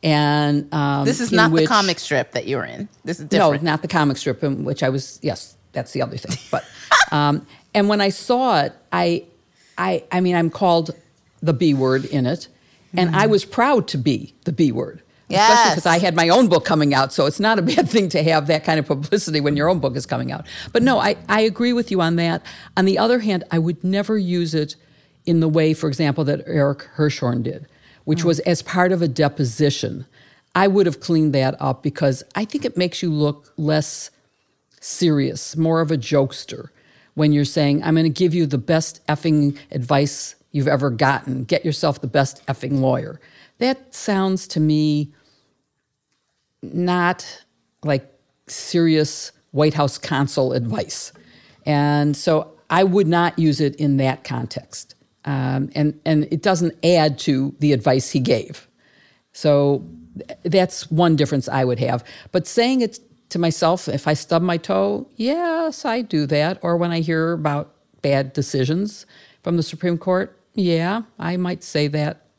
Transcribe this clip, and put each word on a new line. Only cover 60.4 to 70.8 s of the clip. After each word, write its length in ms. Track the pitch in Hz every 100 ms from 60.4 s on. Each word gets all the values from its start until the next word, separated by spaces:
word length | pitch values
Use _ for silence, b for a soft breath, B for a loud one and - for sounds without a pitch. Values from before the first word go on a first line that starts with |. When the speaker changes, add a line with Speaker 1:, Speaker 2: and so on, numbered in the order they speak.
Speaker 1:
that's 460 | 180 190 185 - -
one 260 | 160 175 156
difference 320 | 147 143 -
I 160 | 135
would 140 | 127 120
have. 220 | 120 123 - B B
But 140 | 185 -
saying 340 | - 233 262
it 180 | 226 - _ _ _
to 80 | 170
myself, 500 | 170 156 165 180 -
if 200 | 135 -
I 60 |
stub 280 | 151 - 165
my 140 | 180 170
toe, 500 | - 190 196 202 - _
yes, 680 | 226 311 349 320 320 311
I 160 | 285 226
do 260 | 226 156 147
that. 320 | 147 151 190
Or 140 | - 170
when 160 | 175
I 80 | 170
hear 320 | 160 160 160
about 420 | 170 151 143 147 _ _ _
bad 320 | 143 139 135
decisions 720 | 139 135 143 131 165 208 - - b b b
from 140 | - 175
the 60 |
Supreme 360 | 156 160 180 170
Court, 400 | 190 185 190 _ _
yeah, 480 | - 185 165